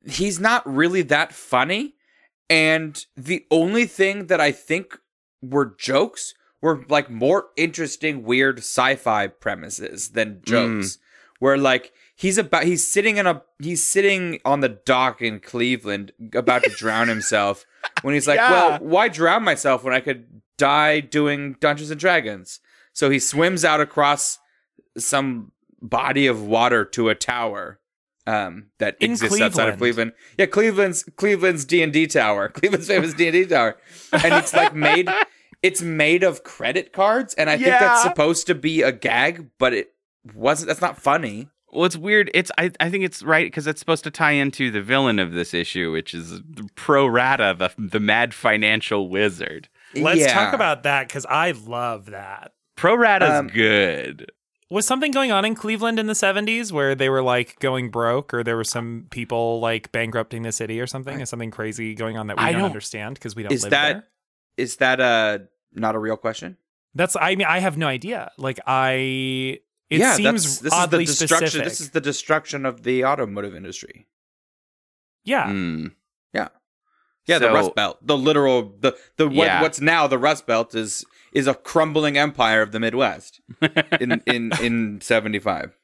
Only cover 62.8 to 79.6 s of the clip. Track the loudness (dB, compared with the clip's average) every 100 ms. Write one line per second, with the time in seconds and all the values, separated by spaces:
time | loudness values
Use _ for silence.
62.8 | -12 -12 -12 -12 -14 -10 -10 -8 -2 0
63.8 | 0 -4 _ _ _ _ _ -8 -8 -2
64.8 | 0 2 2 2 0 -2 -10 _ _ -6
65.8 | -4 -2 -4 -4 -6 -8 -14 -18 _ _
66.8 | _ -4 -2 0 0 0 0 0 -2 -2
67.8 | -4 -4 -6 -10 -10 -8 -8 -6 -2 0
68.8 | 2 0 -2 -4 -4 -4 -6 -8 _ _
69.8 | _ 2 4 4 2 0 -2 -4 0 2
70.8 | 4 2 2 -2 2 2 2 -2 -4 -6
71.8 | -6 -4 -4 -8 -2 -2 -2 -6 -6 -6
72.8 | -2 0 0 0 -4 -6 -10 -12 -14 -16
73.8 | -18 -20 _ _ _ _ _ _ _ _
74.8 | _ _ _ _ -4 -2 -2 -4 -4 -6
75.8 | -10 _ _ _ _ -8 -8 _ _ _
76.8 | _ _ _ _ 0 2 4 4 2 0
77.8 | -2 -4 -2 0 2 4 4 2 0 -2
78.8 | -2 -2 _ -2 0 4 4 4